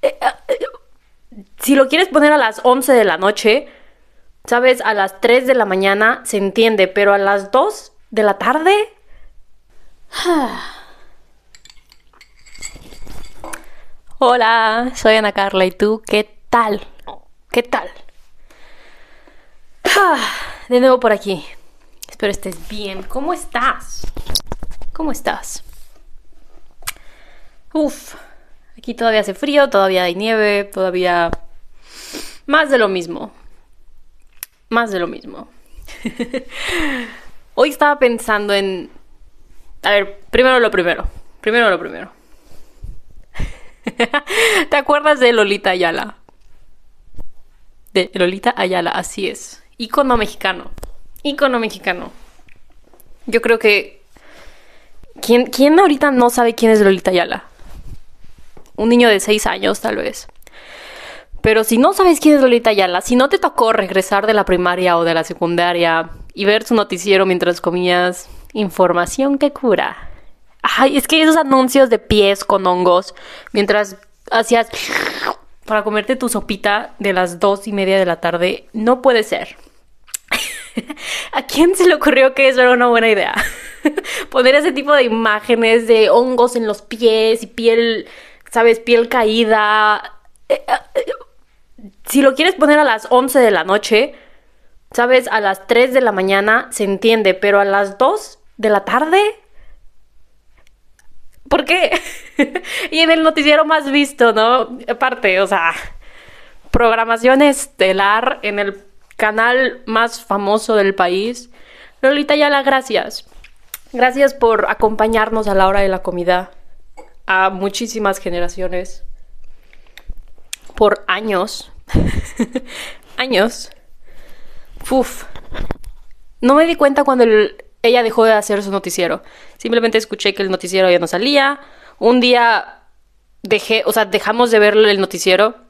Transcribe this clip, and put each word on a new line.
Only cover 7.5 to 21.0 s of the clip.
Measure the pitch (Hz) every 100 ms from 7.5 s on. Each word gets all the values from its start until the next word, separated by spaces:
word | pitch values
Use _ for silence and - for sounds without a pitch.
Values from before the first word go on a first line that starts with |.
dos | 254 359 415 - _ -
de | 226
la | 214 202
tarde. | - 285 320 415 415 _ - - - - - - _ - - - -
<sighs> | - 349 330 254 - - - - - - - - _ _ - - - _ - _ _ - _ - - - - - - - - - - - - - - - - - -
Hola, | 254 247 220 226 220 220 247 247
soy | 226 220
Ana | 208
Carla, | 202 196 196 185
¿y |
tú | - 208 220 -
qué | 208 208 - -
tal? | 233 220 202 - - - - - - _
¿Qué | 240
tal? | 247 - 175 - - - - - - - - - - - - - - - - - - -
<sighs> | - - 381 285 226 - - - -
De | 247
nuevo | 262
por | 254